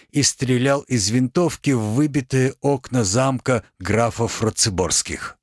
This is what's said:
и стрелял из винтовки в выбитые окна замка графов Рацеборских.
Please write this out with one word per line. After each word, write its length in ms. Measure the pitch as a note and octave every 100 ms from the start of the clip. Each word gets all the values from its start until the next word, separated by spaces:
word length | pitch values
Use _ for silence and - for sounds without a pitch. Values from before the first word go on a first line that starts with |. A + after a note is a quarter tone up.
| -
и 100 | D3
стрелял 580 | C3 - B2+ B2+ C3 C#3+
из 280 | - B2 F#2+
винтовки 640 | B2 B2+ F3 E3+ - C#3+
в 100 | B2+ G#2+
выбитые 600 | A#2+ D3+ C#3+ B2+ C3 C3 -
окна 420 | C#3+ C#3 - B2+
замка 600 | G2+ A2+ C3+ B2+ - A#2 - _
графов 640 | F#2 A2+ A#2 - A2+ -
Рацеборских. 960 | A2 - A2+ F2+ E2+ - - D2+ - -